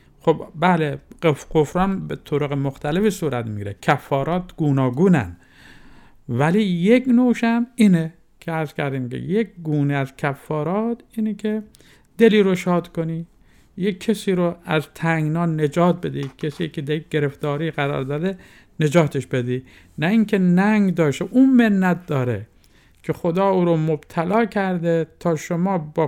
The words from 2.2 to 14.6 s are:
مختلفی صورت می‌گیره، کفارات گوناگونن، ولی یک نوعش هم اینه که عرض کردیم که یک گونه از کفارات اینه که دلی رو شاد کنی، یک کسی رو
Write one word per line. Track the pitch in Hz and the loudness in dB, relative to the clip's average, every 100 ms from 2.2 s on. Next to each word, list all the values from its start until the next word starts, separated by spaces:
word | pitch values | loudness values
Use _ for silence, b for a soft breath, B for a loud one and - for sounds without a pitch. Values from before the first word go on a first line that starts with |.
| - 143 147 | -6 -4 -2
مختلفی | 139 139 - 147 170 214 | -4 -4 -6 -4 0 0
صورت | 185 156 123 113 | 0 -4 -4 -6
می‌گیره، | 104 101 101 | -8 -10 -6
کفارات | - 143 - 139 139 180 180 - | -2 -2 0 -4 -2 -4 -6 -4
گوناگونن، | 156 135 131 123 190 160 90 85 b b b b b b b b - | 0 2 0 2 4 4 0 -10 b b b b b b b b -6
ولی | 120 151 196 | -2 2 2
یک | 202 175 185 247 254 | 0 0 4 4 4
نوعش | 240 254 226 | 2 2 2
هم | 233 233 240 | 0 0 -2
اینه | - 208 170 160 - _ _ | 2 4 4 0 -10 _ _
که | - | -6
عرض | 160 147 | -4 -4
کردیم | - 143 135 123 | -4 -4 -4 -6
که | 127 | -8
یک | 131 202 226 - | -4 -2 -4 -6
گونه | 156 151 143 | -4 0 0
از | 143 135 - | 0 -4 -4
کفارات | 147 135 - 156 151 196 226 233 - | -6 -6 -6 -6 -2 -2 -4 -6 -10
اینه | - 220 | -6 -6
که | 208 214 214 214 b b b b - | -4 -4 -6 -8 b b b b 4
دلی | 220 214 | 4 6
رو | 190 | 4
شاد | 180 180 175 170 | 2 0 -2 -2
کنی، | - 160 165 165 _ b b b - | -8 -6 -6 -10 _ b b b -6
یک | 190 180 | -4 -4
کسی | - 208 - | -2 -2 0
رو | 180 175 175 | 0 0 -2